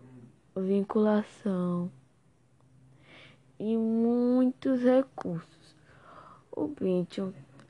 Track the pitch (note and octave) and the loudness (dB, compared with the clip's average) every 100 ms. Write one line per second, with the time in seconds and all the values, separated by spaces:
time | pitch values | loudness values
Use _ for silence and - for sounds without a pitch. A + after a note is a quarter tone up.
0 | B2+ B2+ B2 _ _ F#3+ F#3+ G3 G3 A3 | -20 -20 -20 _ _ -6 0 0 0 2
1 | G#3+ G#3 G#3+ - G#3 F#3 F3+ F3 F3 - | 2 2 -2 -6 -4 -2 -2 -2 -6 -10
2 | _ _ _ _ _ _ _ _ - - | _ _ _ _ _ _ _ _ -20 -20
3 | - - - - _ - G#3+ A3+ A3+ A3+ | -20 -20 -20 -20 _ -8 -2 0 0 2
4 | A#3 A#3+ B3 B3 B3+ - C4+ B3+ B3 B3+ | 2 2 2 2 2 0 -2 2 4 4
5 | C4+ - - E3 - - - - - - | 2 -6 -8 -8 -10 -20 -20 -20 -20 -20
6 | - - - - _ - D4+ C#4+ F#3+ F3+ | -20 -20 -20 -20 _ -6 -6 -2 -2 0
7 | F3 - F#3+ - - - - | -2 -6 -8 -10 -18 -20 -20